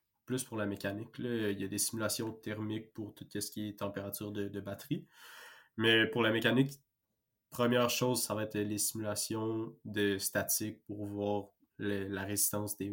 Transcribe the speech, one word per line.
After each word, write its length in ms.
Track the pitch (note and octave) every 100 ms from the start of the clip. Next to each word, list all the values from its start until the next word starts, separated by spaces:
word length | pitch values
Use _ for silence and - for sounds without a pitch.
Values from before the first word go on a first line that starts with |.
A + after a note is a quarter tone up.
| _ _
plus 180 | - B2+
pour 140 | - A2
la 100 | G2+
mécanique, 520 | G2 G2 G2+ A2+ -
là. 320 | A#2+ A#2 G#2
Il 100 | G2
y 40 |
a 40 | G2
des 100 | G2+
simulations 540 | - A2+ G#2+ - A2+
thermiques 600 | A2 - G#2 G#2+ A2 A2
pour 220 | - G#2
tout 120 | - -
ce 180 | G#2+ -
qui 180 | - G#2+
est 100 | G#2
température 540 | G2+ G2 G2+ - G#2
de, 160 | G#2 G2+
de 120 | G2+
batterie. 460 | G2 G2+ - - - - - - - - _ -
Mais 300 | A2+ A2+ A2+
pour 140 | A#2+
la 100 | A2+
mécanique, 400 | A2+ A#2 B2 C3+ - _ _ _ _ _ _ _
première 400 | - A#2+ B2 A#2+
chose, 320 | - B2 B2
ça 120 | -
va 80 | G#2
être 140 | G#2+ G#2
les 200 | G#2 G#2
simulations 920 | - A2 G#2+ G2+ - A2+ A2+ A2 A2 -
de 340 | A2+ G#2 G2+ G2
statique 640 | - G2+ F2+ - A2 G#2+ -
pour 200 | G#2 G#2
voir 380 | G2+ G#2 G#2 G2 _ _ -
le, 300 | G#2 G2+ G2
la 160 | F#2+
résistance 520 | G2 G2+ - G#2 G#2 -
des, 140 | G2